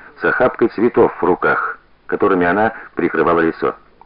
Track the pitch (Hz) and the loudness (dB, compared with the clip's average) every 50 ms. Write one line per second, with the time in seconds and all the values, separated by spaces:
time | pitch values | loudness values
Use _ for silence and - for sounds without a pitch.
0 | - - - - - 82 80 - 123 123 - - 123 110 - - 104 120 - - | -10 -20 -12 -4 -2 -2 0 2 0 0 2 0 -2 -2 0 0 0 2 4 4
1 | - 85 - - - 87 87 - - 78 67 - - - - - _ _ _ _ | 2 2 2 0 0 0 0 0 0 0 0 0 -2 -6 -8 -12 _ _ _ _
2 | _ - - 90 - 101 98 90 90 87 90 101 107 113 - - - - - - | _ -8 -4 -2 0 0 2 2 2 0 2 0 0 0 -2 -6 -12 -12 -6 -4
3 | 82 82 - 80 78 80 85 82 82 82 78 - - 65 - - - _ _ _ | -4 -2 0 0 2 2 2 2 2 0 -2 -2 -4 -4 -4 -6 -12 _ _ _
4 | - | -20